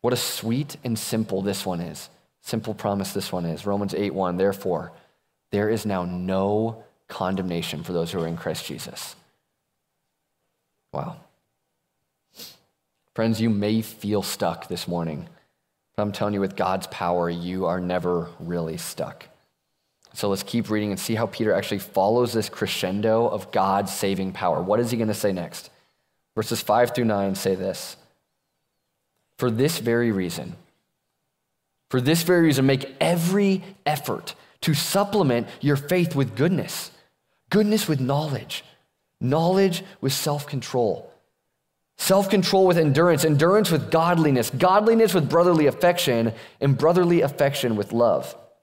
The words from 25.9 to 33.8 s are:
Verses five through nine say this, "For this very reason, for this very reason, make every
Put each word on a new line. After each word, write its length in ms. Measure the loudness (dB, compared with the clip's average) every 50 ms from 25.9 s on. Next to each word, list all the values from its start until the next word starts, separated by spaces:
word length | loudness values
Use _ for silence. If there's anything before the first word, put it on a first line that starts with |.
| _ _ _ _ _ _ _ _ _
Verses 280 | -6 -4 -4 -4 -6 0
five 300 | 2 4 4 4 2 2
through 120 | 0 0
nine 300 | 0 2 0 0 -2 -2
say 200 | -2 0 -2 0
this, 420 | 0 -2 -6 -6 -6 -10 -14 -16 _ _ _ _ _ _ _ _ _ _ _ _ _ _ _ _ _ _ _ _ _ _ _ _ _ _ _ _
"For 140 | _ -2 -2
this 280 | 0 2 0 0 0 -2
very 320 | -2 0 2 2 2 2
reason, 460 | 2 0 -2 -2 -4 -8 -10 -12 -14 -16 _ _ _ _ _ _ _ _ _ _ _ _ _ _ _ _ _ _ _ _ _ _ _ _ _ _
for 100 | -2 0
this 220 | 2 2 2 2 4
very 180 | 4 4 6
reason, 240 | 6 4 4 4 4
make 320 | 4 4 2 0 -6 -4 -2
every 600 | 0 0 2 2 0 2 2 2 4 4 2 0 -2 -8 -20 _